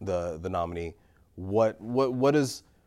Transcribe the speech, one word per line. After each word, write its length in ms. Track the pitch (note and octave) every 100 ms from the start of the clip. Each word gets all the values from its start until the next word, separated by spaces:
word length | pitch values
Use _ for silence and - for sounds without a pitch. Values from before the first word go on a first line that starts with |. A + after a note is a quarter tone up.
the, 380 | G2 F2+ E2+ D#2+
the 60 | F2+
nominee, 460 | F2+ E2+ F2 E2+ - _ _ _ -
what, 440 | F#2+ G#2 A2 -
what, 320 | G#2+ B2 C3+
what 200 | B2+ C#3
does, 300 | D3 C3 - - _